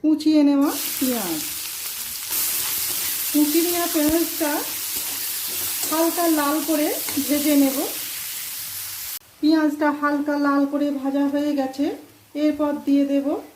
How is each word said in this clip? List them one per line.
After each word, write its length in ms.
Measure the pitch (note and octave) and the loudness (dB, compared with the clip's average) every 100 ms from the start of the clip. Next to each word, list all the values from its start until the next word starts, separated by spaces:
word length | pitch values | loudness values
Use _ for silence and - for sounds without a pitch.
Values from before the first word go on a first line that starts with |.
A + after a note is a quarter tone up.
কুচিয়ে 400 | D4+ D4 D#4 D#4 | 2 2 4 6
নেওয়া 280 | C#4+ C#4 D4 F4+ - - | 6 4 2 0 -4 -2
পেঁয়াজ। 400 | B3+ A#3+ F3+ D3+ - - - - - - - - - - - - - - - - - - - | -2 -2 -2 -4 -6 -8 -8 -10 -10 -10 -10 -10 -6 -4 -2 -2 -4 -4 -4 -4 -4 -4 0
কুচিয়ে 380 | D4 D4 D#4+ F4 | 2 4 4 2
নেওয়া 160 | F4 E4+ | 0 0
পেঁয়াজটা 720 | D#4+ D4+ E4 D#4+ - D4+ D#4+ B4 - - - - - - - - - - - - | 2 4 2 0 -2 -2 -2 -4 -8 -8 -6 -8 -8 -8 -6 -6 -6 -6 -4 -2
হালকা 380 | D#4 E4 F4 E4+ | 2 2 2 2
লাল 320 | D4+ C#4+ D#4 - | 2 2 0 0
করে 280 | D4+ D#4 B4 - - C4 | 0 0 -2 -4 -4 0
ভেজে 280 | C#4+ D4 C#4+ | 2 4 6
নেব। 260 | C4+ C4+ G4+ - - - - - - - - - - - - - - - | 4 2 -4 -6 -10 -10 -10 -10 -10 -10 -10 -10 -12 -12 -10 -12 -14 -2
পেঁয়াজটা 520 | D4+ D#4+ D4+ D4 D4 | 2 4 2 2 0
হালকা 460 | D4 D4 D4 D4 D4 | 2 0 0 0 0
লাল 280 | C#4+ C#4+ C#4 | 2 2 2
করে 240 | C#4+ C#4+ | 0 0
ভাজা 380 | C#4 C4+ C#4 C#4 | -2 -2 0 2
হয়ে 280 | C#4+ D4 C#4+ | 2 0 0
গেছে, 400 | C4 C4+ D4+ - - - _ | -2 0 -2 -2 -14 -20 _
এরপর 380 | D4 D4+ D4 D4 | 0 0 2 -2
দিয়ে 320 | D4 - C#4 | 0 2 2
দেব 360 | C#4 C#4 C4+ G4+ - | 4 2 0 -4 -6